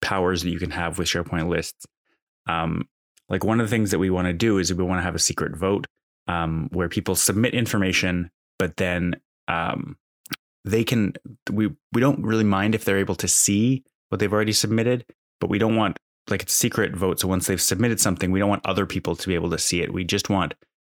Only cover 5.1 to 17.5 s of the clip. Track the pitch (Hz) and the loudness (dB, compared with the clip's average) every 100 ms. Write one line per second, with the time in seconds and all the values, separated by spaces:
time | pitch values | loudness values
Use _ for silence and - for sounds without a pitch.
5.1 | 82 - - - 80 95 101 82 _ _ | -2 -2 -2 -4 -2 0 0 -2 _ _
6.1 | _ - 85 82 80 - 90 85 - - | _ -4 -2 0 -2 -2 -2 -2 -2 -2
7.1 | 90 - 98 120 120 113 107 95 92 92 | 0 2 2 2 0 0 0 2 2 0
8.1 | 90 85 _ _ - 90 - 92 87 87 | 0 -4 _ _ -4 -4 0 -2 0 -2
9.1 | - _ _ - 85 82 - - - _ | -4 _ _ -4 -2 -2 -4 -6 -12 _
10.1 | _ - - _ _ 95 110 113 120 98 | _ -14 -14 _ _ -2 0 2 2 0
11.1 | - - - - 104 107 - - 113 135 | -2 -14 -14 -6 0 0 -2 -4 2 2
12.1 | 143 107 110 107 98 104 110 - 98 98 | 2 0 2 4 2 2 0 2 2 2
13.1 | 90 90 - - 101 120 131 - _ - | -2 0 2 2 4 2 0 -4 _ -6
14.1 | 95 101 107 107 107 107 110 117 123 - | -2 2 2 2 2 2 0 2 0 -4
15.1 | - _ - 87 104 110 113 101 - _ | -20 _ -6 -2 2 2 2 0 -2 _
16.1 | _ - 98 - - 120 - 98 95 95 | _ -4 -4 -2 0 0 0 -2 0 -2
17.1 | 82 92 92 - | 0 0 0 0